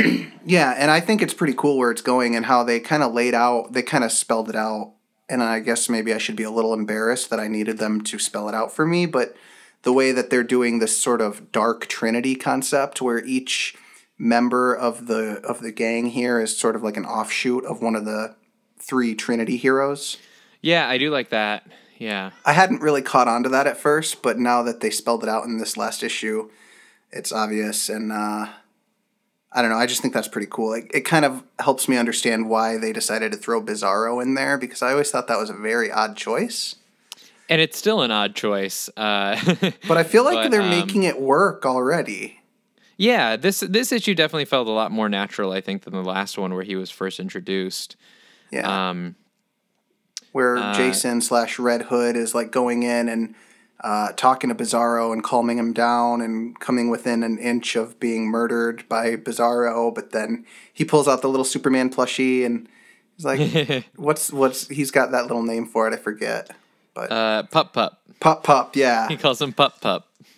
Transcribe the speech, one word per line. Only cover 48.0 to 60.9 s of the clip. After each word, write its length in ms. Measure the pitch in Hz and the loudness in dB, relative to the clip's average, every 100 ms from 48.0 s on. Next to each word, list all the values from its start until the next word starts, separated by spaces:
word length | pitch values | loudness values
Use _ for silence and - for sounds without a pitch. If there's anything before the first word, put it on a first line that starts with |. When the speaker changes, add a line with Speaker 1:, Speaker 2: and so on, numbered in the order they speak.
| _ _ _ _ _ | _ _ _ _ _
Speaker 1:
Yeah. 380 | 65 69 98 92 | -6 -2 -2 -2
Speaker 2:
Um, 260 | 90 87 - _ _ _ _ _ _ _ _ _ - - | -4 -8 -12 _ _ _ _ _ _ _ _ _ -20 -8
Speaker 1:
where 260 | 135 123 123 | 0 2 0
Speaker 2:
uh, 160 | 104 | -2
Speaker 1:
Jason 460 | 101 127 - 127 120 | 0 0 0 -2 -2
slash 380 | 117 120 113 - | 2 2 0 -2
Red 240 | 123 120 | 0 0
Hood 340 | 117 120 120 117 | 0 0 2 0
is, 180 | 113 | -2
like, 160 | 120 113 | -2 -2
going 300 | 131 123 120 | 0 0 0
in 260 | 120 120 120 | 0 0 0
and, 260 | 113 110 - - _ _ - | -2 -4 -8 -20 _ _ -12
uh, 300 | 110 107 104 - | -4 -2 -2 2
talking 320 | 131 127 127 | 4 4 0
to 40 | |
Bizarro 580 | 113 113 117 120 117 113 | -2 -2 2 2 2 0
and 120 | 113 | -2
calming 320 | - 123 120 120 | 0 0 0 0
him 140 | 117 | -2
down 480 | 113 120 120 120 120 | 0 2 4 2 0
and 380 | 113 113 117 - | -2 -4 -6 -8
coming 300 | - 123 120 | -2 0 2
within 320 | 117 123 117 | 0 0 0
an 160 | 113 110 | 0 -2
inch 360 | 120 120 - 117 | -2 -2 -2 -2
of 220 | 113 - | -4 -4
being 280 | 120 113 110 | -2 0 0
murdered 600 | 113 117 117 117 117 - | 0 0 0 -2 -4 -4
by 280 | 113 117 113 | -2 0 -2
Bizarro, 760 | 120 113 120 120 120 117 117 | -6 0 2 4 2 2 0
but 180 | 113 - | -2 -4
then 320 | 110 113 117 - - - | -4 -2 -6 -8 -20 -16
he 120 | - | -4
pulls 240 | 151 | 2